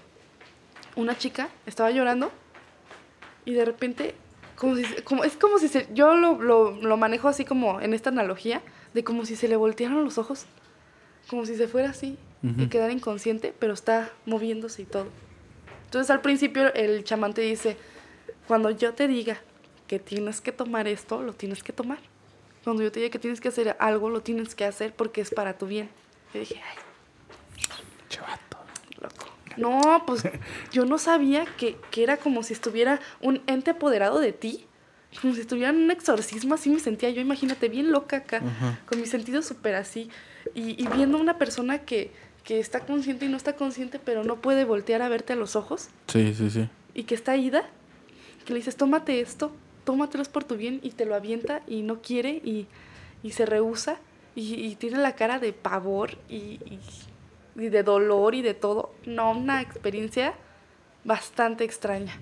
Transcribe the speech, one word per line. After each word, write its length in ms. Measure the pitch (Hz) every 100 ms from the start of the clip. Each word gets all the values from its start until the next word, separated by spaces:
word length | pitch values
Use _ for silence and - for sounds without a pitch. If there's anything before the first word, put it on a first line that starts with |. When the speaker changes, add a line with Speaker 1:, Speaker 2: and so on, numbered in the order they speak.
| - - - _ - - - - - -
Speaker 1:
una 220 | 233 240
chica 320 | 254 - 302 - -
estaba 260 | 226 226
llorando 400 | 262 247 247 311 - - - - - - - - - - -
y 100 | 247
de 120 | 240 226
repente, 500 | 233 254 240 294 - - - - -
como 200 | 262 254
si 100 | 226
se, 180 | -
como, 200 | - 269 302
es 100 | -
como 220 | 415 403
si 100 | 302
se, 200 | 262 -
yo 220 | 220 302 339
lo, 260 | 339 262
lo, 300 | 240 226 214
lo 260 | 202 220 220
manejo 300 | 220 233 277
así 160 | 277
como 380 | 269 262 220 190
en 120 | 220
esta 160 | 220 254
analogía, 520 | 254 190 185 226 247 - - -
de 100 | 233
como 220 | 233 233 226
si 100 | 220
se 120 | 233
le 60 | 220
voltearan 460 | 220 220 240 294
los 140 | 285 233
ojos, 280 | 226 277 - - - - _ _ _ _ -
como 160 | 240 226
si 100 | 226
se 100 | 226
fuera 220 | 247 277
así 280 | - 269 269 - -
y 40 | 120 120
Speaker 2:
Ujú. 80 | 127
Speaker 1:
quedara 240 | 233 226
inconsciente, 600 | 247 233 208 226 220 - -
pero 160 | 220
está 380 | 202 - 226 226 - 220
moviéndose 580 | 220 226 220 226 214
y 20 | 185
todo. 220 | 202 196 - - - - - - - -
Entonces 240 | 254 269
al 100 | 269
principio 520 | 277 277 285 277 269
el 300 | 247 214 214
chamán 300 | 208 220 208
te 80 | 220
dice, 340 | 220 220 226 202 - - - - - - -
"Cuando 220 | 226 220
yo 240 | 214 233
te 140 | 233 277
diga 320 | 240 220 214 - _ - - -
que 120 | 196
tienes 420 | - 202 208 214
que 100 | -
tomar 360 | 254 240 226 208
esto, 340 | 202 - 226
lo 120 | 254
tienes 300 | - 196 196
que 100 | -
tomar. 240 | - 240 294 - _ _ _ _ _
Cuando 200 | 233 220
yo 80 | 214
te 80 | 220
diga 120 | 233
que 80 | 233
tienes 200 | 233 233
que 60 | 247
hacer 260 | 240 220 -
algo, 300 | 220 214 214
lo 120 | 226
tienes 340 | 226 226 226 -
que 100 | 202
hacer 280 | 202 214
porque 280 | - 220 214
es 100 | 196
para 260 | - 196 190
tu 80 | 196
bien." 240 | 208 208 - _ _ _
Yo 60 | 208
dije, 140 | 220 -
"Ay, 140 | - - - - _ _ - - - - - - - - -
Speaker 2:
Chavato. 480 | - - - - - - - - -
Speaker 1:
loco". 240 | - - - - - -
No, 460 | 240 262 302 330 330
pues, 180 | 240 - - - - -
yo 140 | 254 247
no 120 | 311
sabía 460 | 330 330 269 285 339 -
que, 200 | 233 - -
que 120 | 226
era 140 | 240 285
como 260 | 294 233
si 100 | 226
estuviera 460 | 220 233 226 240 285 - -
un 200 | 262 262 -
ente 240 | 262 330
apoderado 480 | 330 294 214 196 285
de 140 | 247
ti, 320 | - 220 311 - _ _ _ _ -
como 120 | 262
si 80 | 233
estuviera 280 | 233 247 254
en 80 | 320
un 140 | 320
exorcismo, 640 | 349 330 226 - 220 262 311
así 140 | 285
me 100 | 311
sentía 280 | 254 220 240
yo, 120 | 240
imagínate, 480 | 262 277 262 262 233
bien 220 | 240 320
loca 260 | 285 285 269
acá, 200 | - 226 123
Speaker 2:
Ajá. 340 | 113 127 120 -
Speaker 1:
con 140 | 233
mi 80 | 226
sentido 340 | 247 233 277
súper 340 | 311 254 220 190
así, 340 | 196 226 226 - - - -
y, 180 | 233 226 -
y 40 | 240
viendo 280 | 247 277 311
una 200 | 320 339
persona 420 | 277 - 247 285
que, 320 | 285 220 - - - -
que 160 | - 220
está 220 | 214 -
consciente 440 | - 285 262 254 277
y 40 |
no 80 | 262
está 180 | 285 285
consciente, 420 | 269 247 247 277
pero 280 | - 220 226
no 160 | 233
puede 240 | 254 269 247
voltear 360 | 208 202 226
a 60 | 247
verte 220 | 226 226
a 20 | 240
los 180 | 202 214
ojos. 320 | 202 339 - - -
Speaker 2:
Sí, 260 | 113 107 107
sí, 140 | 107
sí. 200 | 110 113 - -
Speaker 1:
Y 100 | -
que 120 | 226 233
está 220 | 262 269
ida, 260 | 254 294 453 - - - - - - - -
que 60 |
le 60 | 240
dices, 160 | 240 247
"Tómate 460 | 277 311 311 247
esto, 300 | 240 - 302 - - - -
tómatelo, 360 | 269 285 285
es 60 | 277
por 140 | 294
tu 140 | 285 220
bien", 240 | 233 262
y 60 | 262
te 140 | - 220
lo 100 | 208
avienta 460 | 208 233 233 294 -
y 160 | 220
no 200 | 214 226
quiere 400 | - 247 262 311
y, 240 | 233 214 196 - - - - -
y 80 | 220
se 140 | - 220
rehúsa 520 | 214 226 226 - 349 - - - -
y, 200 | 220 226
y 200 | 220 202
tiene 220 | 233 262
la 180 | 277 262
cara 240 | 226 262
de 140 | 226
pavor 640 | 202 - 190 185 196 220 - -
y, 300 | 220 208 - -
y, 140 | 95 - - - - - - - -
y 140 | 220
de 140 | 202
dolor 520 | 202 202 208 202 214 254
y 60 |
de 100 | 240
todo. 400 | 202 202 214 - - -
No, 260 | 233 226
una 300 | 226 262 269
experiencia 720 | 254 - 202 202 220 247 277 - - - _ _ _ _ 220
bastante 580 | 220 - - 233 226
extraña. 500 | 226 - 202 196 196 -